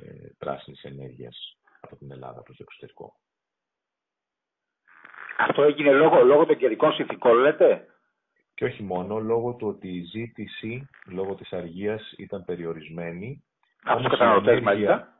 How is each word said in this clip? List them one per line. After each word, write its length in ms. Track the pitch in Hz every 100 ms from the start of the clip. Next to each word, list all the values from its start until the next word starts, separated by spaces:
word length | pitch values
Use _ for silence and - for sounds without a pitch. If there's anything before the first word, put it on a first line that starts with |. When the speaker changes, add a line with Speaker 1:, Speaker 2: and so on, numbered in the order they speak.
| - - - _
Speaker 1:
πράσινης 440 | 71 69 - 69
ενέργειας 720 | 71 67 65 62 62 - - _ _ _
από 160 | - -
την 140 | 69
Ελλάδα 320 | 67 64 62
προς 140 | - -
το 60 |
εξωτερικό. 520 | - - - _ - _ _ _ _ _ _ _ _ _ _ _ _ _ _ _ _ _ _ _ - - - -
Speaker 2:
Αυτό 240 | 104 -
έγινε 300 | 151 143 143
λόγω, 320 | 139 156 175
λόγω 220 | 123 147 160
των 100 | 151
καιρικών 360 | 127 110 151
συνθηκών, 460 | - - - 123 117
λέτε; 480 | 143 156 165 95 - _ _ _ _ _ _
Speaker 1:
Και 100 | -
όχι 180 | 104 -
μόνο, 360 | 101 90 92 110
λόγω 360 | 110 117 120
του 140 | 120 107
ότι 200 | 98 92
η 140 | 90
ζήτηση, 840 | 85 110 117 - 101 - 110 123 139 _ -
λόγω 280 | 90 95
της 180 | 95 -
αργίας, 600 | 90 85 87 104 110 - -
ήταν 280 | 98 98
περιορισμένη. 1000 | 90 87 82 80 78 82 85 87 110 139 _ _ _ _
Speaker 2:
Από 140 | - 117
τους 100 | 127
Speaker 1:
Όμως 0 |
η 40 |
Speaker 2:
καταναλωτές, 480 | - 120 104 104 117
Speaker 1:
ενέργεια, 300 | 113 104 101
Speaker 2:
μάλιστα. 280 | - -